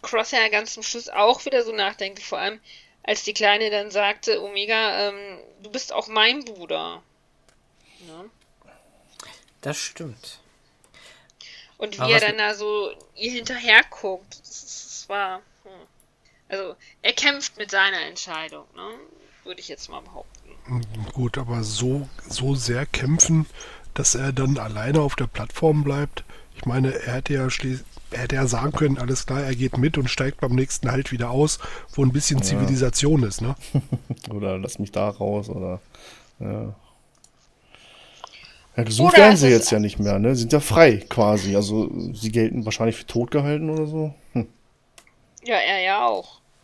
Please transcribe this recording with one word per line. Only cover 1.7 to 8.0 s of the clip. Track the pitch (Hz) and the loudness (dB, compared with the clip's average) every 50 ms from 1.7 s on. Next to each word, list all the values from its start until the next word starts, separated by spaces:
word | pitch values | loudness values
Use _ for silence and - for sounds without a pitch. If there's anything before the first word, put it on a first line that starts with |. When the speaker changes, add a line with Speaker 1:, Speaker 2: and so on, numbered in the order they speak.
Speaker 1:
nachdenklich. | 226 214 196 196 214 - 202 196 196 190 - | -2 -2 -2 -2 -2 -6 -8 -10 -8 -12 -10
Vor | - - 165 | -8 -6 -4
allem, | 180 196 220 220 _ - - - _ _ _ _ _ | -4 -6 -6 -8 _ -20 -20 -20 _ _ _ _ _
als | - 214 208 - | -2 -2 -2 -2
die | - - | -8 -4
Kleine | - 214 202 208 208 220 214 | 2 4 4 4 4 2 0
dann | 208 208 202 214 | -2 -2 -4 -2
sagte: | 196 202 208 202 208 - - 240 214 175 | -2 0 0 0 -2 -2 -2 -2 -2 -2
Omega, | 185 202 202 196 202 208 226 220 220 214 - - 202 208 | -2 -6 -6 -6 -2 -2 0 0 0 0 0 -2 -2 -4
ähm, | 202 202 202 202 185 - - 58 - _ | -4 -8 -16 -16 -18 -18 -20 -20 -20 _
„Du | 196 214 | -20 -10
bist | 208 262 - - | -10 -10 -8 -6
auch | - - 220 220 | -6 -6 -6 -2
mein | 220 220 214 233 254 294 269 | 2 4 4 4 2 0 -6
Bruder.“ | 233 214 185 170 156 160 160 160 170 170 165 _ _ _ _ _ _ _ _ _ _ _ _ _ _ _ _ _ _ _ _ | -12 -16 -16 -8 -6 -6 -6 -6 -8 -10 -14 _ _ _ _ _ _ _ _ _ _ _ _ _ _ _ _ _ _ _ _